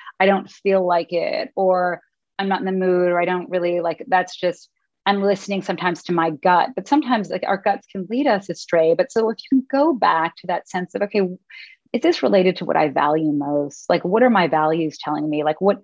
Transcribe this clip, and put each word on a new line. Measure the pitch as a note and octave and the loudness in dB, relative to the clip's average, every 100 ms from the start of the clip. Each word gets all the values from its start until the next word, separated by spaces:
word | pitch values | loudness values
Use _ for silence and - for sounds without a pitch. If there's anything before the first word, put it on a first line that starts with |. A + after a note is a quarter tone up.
| - - | -10 0
"I | G3 | 2
don't | G3 G3 | 2 -2
feel | - G3+ F#3+ F3+ | -6 0 2 2
like | F3 E3+ | 0 0
it," | E3+ - - - - | -4 -4 -4 -6 -2
or | F#3+ F3+ F3+ E3+ _ _ _ - | 2 2 0 -4 _ _ _ -6
"I'm | G3 | -4
not | F#3 | -2
in | F#3+ | -2
the | |
mood," | F#3+ F#3 F3+ F3+ | 0 2 2 2
or | F3 | 2
"I | F3 | 0
don't | F3+ F3 | -2 -4
really," | F3+ F3 F3 | -2 -2 -2
like, | E3+ D#3 - | -2 -6 -2
that's | F#3 F3+ - | 0 0 -4
just, | F3+ E3+ - _ _ _ G3 | -4 -4 -12 _ _ _ -2
I'm | G3+ | 0
listening | G3 G3 - G3 | 0 0 -4 -6
sometimes | - F3+ F3+ E3 | -6 -4 -4 -4
to | - | -4
my | E3+ E3 | -2 -2
gut, | D#3 F#3 F3 G3+ A3 | 0 2 2 2 -4
but | F#3+ | -2
sometimes, | C#4 C4+ A3+ F3 | 0 0 -2 -2
like, | F#3 - | -6 -4
our | G3 | -2
guts | G3+ G3+ _ | -2 -4 _
can | G3 F#3 | -12 -6
lead | A#3+ D4 | -2 0
us | G3+ - | 0 -2
astray. | E3+ - E3+ D#3+ E3+ | -12 -2 2 4 2
But | F3 | 0
so | A3+ A3+ | 0 -2
if | A3 | -2
you | - C4 | 0 0
can | B3+ | 2
go | C4+ D#4 | 2 2
back | B3+ F3 E3 E3 - | 2 2 2 0 -4
to | F3+ | -6
that | F3 - | -6 -4
sense | F#3 F3+ G3 | -8 -6 -6
of, | |
"Okay, | G3+ G#3+ F#3 F#3 _ - - _ _ | -2 0 -2 -4 _ -20 -20 _ _
is | A#3+ | 0
this | D#4+ F4 | 0 2
related | - G3+ F#3 F3+ | 2 4 4 0
to | E3 | -2
what | D#3 | 0
I | D3+ | 0
value | C#3+ D3 D#3 D#3 | 0 0 2 0
most? | C#3+ C#3+ D3 C#3+ - - | -2 -2 -2 -4 -6 -2
Like, | F3 F3+ | -2 0
what | G#3+ | 2
are | B3+ | 4
my | G3+ E3 | 4 2
values | D#3 D#3 E3 D#3 - | 2 2 0 -2 -6
telling | - D3+ D3+ | -6 -4 -2
me?" | D3+ | -2
Like, | D3+ D#3 | -2 0
what, | G3 G3 | 0 0